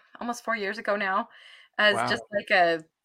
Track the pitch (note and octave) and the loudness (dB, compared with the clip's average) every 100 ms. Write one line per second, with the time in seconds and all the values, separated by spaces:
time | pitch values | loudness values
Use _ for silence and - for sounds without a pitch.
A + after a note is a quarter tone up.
0 | _ - A#3 A#3+ - A3+ G3 G#3 A3 G3+ | _ -10 -8 -6 -4 -4 -4 -4 -2 -2
1 | G3 G3 A#3 - - - _ - G#3 G3+ | 0 -2 -4 -10 -20 -20 _ 0 2 4
2 | - - - G#3 - G3 E3+ E3 D#3+ _ | 0 -2 -4 -8 0 4 4 2 -6 _